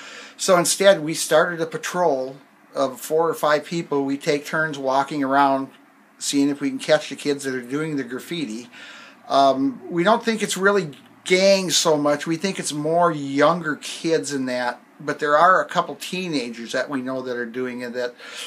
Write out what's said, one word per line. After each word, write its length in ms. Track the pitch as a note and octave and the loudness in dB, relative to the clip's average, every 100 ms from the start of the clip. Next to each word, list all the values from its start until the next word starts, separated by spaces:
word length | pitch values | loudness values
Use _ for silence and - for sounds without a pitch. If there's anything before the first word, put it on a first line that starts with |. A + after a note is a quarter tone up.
| - - - - | -18 -18 -18 -4
So 220 | - F3 | 2 4
instead, 460 | D#3 - G3 F3+ | 4 4 6 6
we 100 | D3+ | 2
started 480 | D#3 - D#3 F3 E3 | -6 2 4 4 0
a 60 | D#3+ | -6
patrol 720 | D#3+ - F3+ E3+ C3+ C3 C#3 - _ _ | -6 -6 0 0 0 -4 -10 -20 _ _
of 260 | C#3 C3+ B2+ | -4 -4 -4
four 300 | - D#3+ E3 | -2 0 0
or 60 | D3 | 0
five 280 | D#3 D3+ | 0 0
people. 400 | D3 E3+ E3 C#3+ | 0 -6 -2 -2
We 140 | C#3 C#3 | 0 -2
take 260 | D#3+ D3 | 0 -2
turns 360 | C#3+ D#3+ D#3 C#3 | -2 -4 -4 -4
walking 440 | C3 C3+ C3+ D3+ | 0 0 0 -2
around, 460 | C3+ C3+ C#3 C3+ C3 - _ _ _ _ | 2 4 4 2 -2 -12 _ _ _ _
seeing 320 | - C#3+ C#3 | -4 0 2
if 100 | C#3+ | 0
we 100 | C#3 | -4
can 100 | C3 | -4
catch 300 | - D3+ - | 2 2 2
the 60 | C#3 | -6
kids 280 | C#3+ C#3+ | -4 -4
that 100 | C3+ | -4
are 80 | B2+ | -6
doing 360 | A#2+ C#3+ D#3+ D3 | -6 -6 -4 -4
the 60 | |
graffiti. 640 | A#2+ B2 - F3 B2+ A2 A#2+ - - - - - - | -6 -8 -8 -6 -6 -8 -12 -18 -20 -20 -20 -20 -2
Um, 500 | C#3 C#3 C3 C#3 B2 - | 4 4 4 0 -2 -4
we 120 | E3+ | 0
don't 220 | F3 A3+ A3+ | 2 2 0
think 160 | G#3+ | -2
it's 160 | G#3 F3+ | -4 0
really 320 | G3 G3+ D#3+ C3+ - _ | 2 2 0 -8 -20 _
gangs 540 | - F#3 G3 G3 F#3 C#3+ | 0 4 6 4 2 0
so 200 | E3+ D3+ | 2 2
much. 280 | D3 C#3+ E3 | 2 0 -2
We 100 | D#3+ | -2
think 220 | G3 F#3 | -4 -4
it's 160 | E3+ | -6
more 380 | D3+ D3+ E3+ F3 | -4 -2 2 2
younger 640 | D3+ C#3 C#3 D3 F3+ D#3 C#3 | 2 -2 4 4 4 -2 -6
kids 580 | - - E3 D#3+ C#3 | -8 -8 0 0 0
in 140 | C#3+ B2+ | -4 -4
that, 340 | B2 B2 B2 - - | -2 -2 -4 -12 -10
but 200 | D3 C#3+ | -8 -4
there 180 | D3+ D3 | 2 6
are 240 | F3 F3+ | 6 6
a 60 | - | 2
couple 280 | F3+ E3+ - | -2 -2 -6
teenagers 800 | - F#3 F#3 D3 A#2+ A#2 A2+ | -8 -6 -4 -4 -4 -8 -6
that 160 | C3 B2 | -4 -2
we 120 | C#3 | -4
know 200 | B2+ C3 | -4 -6
that 160 | B2+ A#2+ | -6 -6
are 80 | A#2 | -6
doing 360 | A#2+ B2+ B2 | -6 -6 -6
it, 120 | B2 | -8
that 220 | B2 B2 - - - | -6 -6 -8 -16 -14